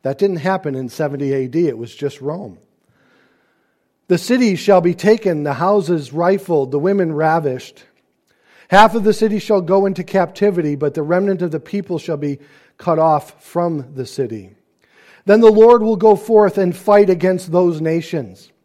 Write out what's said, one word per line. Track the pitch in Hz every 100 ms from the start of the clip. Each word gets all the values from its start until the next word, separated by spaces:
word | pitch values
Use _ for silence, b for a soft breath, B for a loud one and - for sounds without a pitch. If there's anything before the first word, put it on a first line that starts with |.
That | 135 135
didn't | 196 175
happen | 165 190 160
in | 135 123
seventy | - 147 139 139
A | 135 127
D. | 151 170
It | 117
was | 117
just | - 143 -
Rome. | 135 170 131 85 _ _ _ _ _ _ _ _ _ _ _ _ _ _ _
"The | 170
cities | - 247 233 175
shall | - 185
be | 175
taken, | 170 202 220 190 156
the | 147
houses | 131 180 208 165 170 131
rifled, | 147 175 196 190 160 131
the | 143
women | 175 202 170
ravished. | 151 156 165 147 127 - _ _ _ _ _ _ b b b b
Half | 190 220
of | 226
the | 208
city | 202 220 208
shall | - 202
go | 170 196 196
into | 185
captivity, | - 196 175 - 208 180 151 143
but | 147
the | 151
remnant | 151 180 202 180
of | 175
the | 151
people | - 202 190 170
shall | - 151
be | 147 139 b b b _
cut | - 160
off | 160 151 - _
from | - 175 175 156 131
the | 139 123
city. | - 123 110 95 _ _ _ b b b b
Then | - 214
the | 226
Lord | 214 226 240
will | 214 208
go | 220 196
forth | - 220 202 -
and | 180
fight | - - 208 202
against | 175 185 185 180
those | 175 175 156
nations." | 160 165 165 165 110 90 _ _